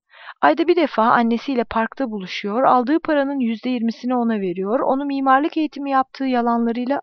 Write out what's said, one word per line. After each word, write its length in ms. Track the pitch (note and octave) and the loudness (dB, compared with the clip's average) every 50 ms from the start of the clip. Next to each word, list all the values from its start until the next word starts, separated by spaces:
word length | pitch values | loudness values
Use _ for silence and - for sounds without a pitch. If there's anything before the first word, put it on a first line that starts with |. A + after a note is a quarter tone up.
| _ _ - - - - - _ | _ _ -20 -20 -20 -20 -6 _
Ayda 280 | - - D#4 C#4 E4 D#4 | 2 2 2 2 2 2
bir 80 | E4+ | 2
defa 260 | F4 D4+ - - A3+ A3 | 2 2 0 0 0 2
annesiyle 640 | A#3+ - B3 A#3 A3+ A#3 A3+ - C#4+ C4+ A#3+ A3+ | 4 4 4 2 2 0 -2 -2 -2 -2 -2 -2
parkta 460 | - - A3+ A3+ - - - C4+ A3+ | -2 -2 -2 -4 -4 -4 -6 -6 -6
buluşuyor, 520 | G#3+ G3+ F#3 F3 - - - G3+ G3+ B3+ C4+ | -6 -8 -10 -10 -10 -8 -6 -4 0 2 4
aldığı 380 | - B3+ B3+ A#3+ B3 D#4 E4+ | 4 4 4 4 2 0 0
paranın 400 | - - D4+ C#4+ C4+ C#4 C#4+ C#4 | 0 0 0 0 0 0 -2 -2
yüzde 280 | B3 A3+ A3+ G#3+ - B3+ | -2 -2 -2 -4 -4 -4
yirmisini 480 | B3+ A#3+ A3+ A3+ A3 - - B3 B3+ | -4 -2 -2 -2 -4 -4 -4 -4 -2
ona 240 | B3 A#3 A#3 A3+ G#3 | 0 0 0 0 -2
veriyor, 400 | G3 F3+ F3 F#3+ F#3+ G3+ A3+ C#4 | -2 -4 -4 -4 -2 -2 -2 0
onu 240 | - - C4 C4+ C#4+ | 0 0 -2 -2 -2
mimarlık 520 | C#4 C#4 C#4 C4+ C4+ C4 C4+ D4 E4+ - | -2 -2 0 2 4 4 4 4 2 0
eğitimi 340 | D#4+ D#4 D4 - C#4 C#4+ C#4 | -2 -2 -2 -4 -6 -4 -2
yaptığı 340 | C4+ C4 C4 - - - C4+ | 0 0 0 -2 -4 -6 -2
yalanlarıyla 760 | C4 B3+ A#3+ A#3 A#3+ A#3 A#3 A#3 A#3 A3+ B3 B3 B3 C#4 - | 0 0 0 0 0 0 0 0 0 -2 -2 -2 -2 -4 -4